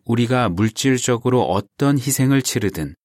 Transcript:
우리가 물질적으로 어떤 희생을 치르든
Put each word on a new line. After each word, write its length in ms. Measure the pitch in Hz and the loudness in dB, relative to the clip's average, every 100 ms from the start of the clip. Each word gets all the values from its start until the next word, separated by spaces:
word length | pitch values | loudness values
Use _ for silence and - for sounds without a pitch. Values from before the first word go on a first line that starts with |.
우리가 460 | - 117 120 127 117 | -4 0 2 0 0
물질적으로 960 | 87 110 - 135 127 - 120 123 127 | 0 -2 0 0 0 0 0 0 0
어떤 540 | 73 95 - - 139 143 | 0 -2 -4 -2 0 2
희생을 440 | 131 135 131 139 | 0 0 2 2
치르든 540 | 127 120 101 - 73 - | 0 -2 -4 -4 -10 -12